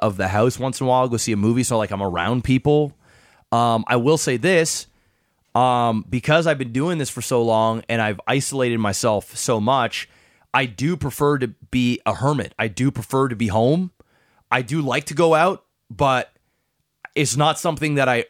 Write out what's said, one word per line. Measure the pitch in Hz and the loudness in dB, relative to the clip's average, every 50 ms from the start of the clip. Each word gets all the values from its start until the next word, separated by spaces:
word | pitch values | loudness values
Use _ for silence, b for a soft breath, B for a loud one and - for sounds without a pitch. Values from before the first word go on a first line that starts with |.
of | - 110 95 95 | 0 -2 -2 -2
the | 95 92 | -2 0
house | 95 104 113 127 120 - | 2 2 2 2 0 -2
once | 123 131 127 - | -4 -6 -4 -2
in | 135 127 | 0 0
a | |
while, | 127 127 127 127 | 2 2 2 0
go | 117 | -2
see | 110 - 113 | -2 -2 -2
a | 107 101 | 0 2
movie, | 101 113 117 127 123 | 2 2 2 2 0
so, | - 123 110 | 0 0 -2
like, | 107 95 | -2 -2
I'm | 101 98 98 | -2 -4 -2
around | 95 87 87 85 101 123 127 - | -2 -2 -2 0 0 0 0 0
people. | - 131 131 - 147 147 151 151 143 - b b b b b b b b b b _ - | 2 2 2 2 2 2 2 2 -2 -6 b b b b b b b b b b _ 0
Um, | 120 120 117 113 113 107 - | 0 2 2 0 0 0 0
I | 123 | 0
will | 123 120 143 160 151 | 2 2 2 2 2
say | - 151 127 | 2 0 -2
this, | 117 117 180 190 165 165 156 - - - - _ _ _ _ _ _ _ _ _ _ _ _ - | 0 2 2 2 2 2 0 -2 -6 -8 -12 _ _ _ _ _ _ _ _ _ _ _ _ 0
um, | 117 127 127 123 123 120 117 113 110 - 92 | 2 2 2 2 2 2 0 0 -2 -4 -4
because | 110 123 - - 151 170 165 | -6 -4 0 2 2 2 2
I've | 165 151 135 | 2 0 -2
been | 131 120 113 | -2 -4 -4
doing | 131 143 175 180 156 | -2 -2 -2 -2 -2
this | 135 - | -4 -6
for | - 123 | -6 -8
so | 113 - 135 120 | -4 0 0 2
long | 117 113 113 110 113 113 110 113 - - | 2 2 2 2 2 2 0 -2 -4 -4
and | 117 117 | -2 -2
I've | 110 107 104 90 - - | 0 -2 -4 -4 -4 -2
isolated | 123 139 135 - 139 135 127 120 117 113 | -2 -2 -2 -2 -2 -2 0 0 0 0
myself | 110 104 95 - - 117 107 98 - - - - | 0 -2 -2 0 0 0 0 0 -2 -6 -10 -6
so | - - 123 110 | -2 -2 0 0
much, | 104 117 135 135 120 113 - - - b b b b b b b b _ - | 2 2 2 2 0 -2 -4 -6 -10 b b b b b b b b _ 0
I | 135 135 123 | 0 0 -2
do | 101 - 131 156 175 | -4 -4 -4 -2 -2
prefer | - 143 139 - - 147 147 147 139 | -2 -4 -6 -4 0 0 0 0 0
to | 127 113 - - - - | -2 -6 -8 -10 -10 -4
be | - 127 123 120 120 - - | -2 0 2 2 0 0 -2
a | 107 101 | -4 -2
hermit. | - 127 143 151 135 101 - - - | 0 0 0 0 0 -4 -6 -4 -4
I | 107 110 | -4 -4
do | 90 - 127 139 | -2 -2 -2 -2
prefer | - - 107 - - 135 135 131 | -2 -4 -6 -4 0 0 0 0
to | 120 | -2
be | 104 117 107 | -2 -2 0
home. | 92 110 113 127 151 175 185 180 - b b b b b b b b b b - | 2 2 2 2 2 2 -2 -4 -8 b b b b b b b b b b -2
I | 120 127 | -2 -2
do | 131 110 143 160 | -2 -2 -4 -2
like | 147 131 120 - - | -2 -2 -2 -2 -4
to | - 151 | -4 0
go | 143 170 165 160 | 2 4 4 4
out, | 156 170 190 190 - _ _ _ _ _ - | 4 4 2 0 -2 _ _ _ _ _ -12
but | 113 95 147 135 131 123 - - _ _ _ _ _ _ _ _ _ _ _ _ _ _ - - - | -4 0 0 2 2 0 -2 -6 _ _ _ _ _ _ _ _ _ _ _ _ _ _ -20 -8 -4
it's | - 147 - 113 | -2 -2 0 0
not | 135 151 160 151 - | 2 2 2 0 0
something | - 180 156 131 151 151 147 | -2 -4 -2 -2 -2 -2 0
that | 139 135 127 | 2 2 2
I | 123 117 110 - | 2 0 -2 -4